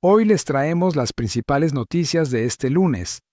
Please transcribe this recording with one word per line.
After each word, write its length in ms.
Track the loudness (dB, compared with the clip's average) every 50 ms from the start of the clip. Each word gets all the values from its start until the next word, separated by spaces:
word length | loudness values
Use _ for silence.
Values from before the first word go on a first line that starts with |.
| 4
Hoy 220 | 4 4 4 6
les 200 | 4 2 2 0
traemos 500 | -2 -2 -2 0 0 0 0 0 0 0
las 180 | 0 -2 -2 -4
principales 600 | -4 -6 -4 -4 -4 -2 0 0 2 2 0 -2
noticias 560 | -2 -6 -2 -2 -2 -2 0 0 0 0 0
de 140 | 0 -2 -2
este 240 | -2 -4 -2 -4 0
lunes 500 | 2 2 2 2 0 -2 -6 -10 -10 -14 _ _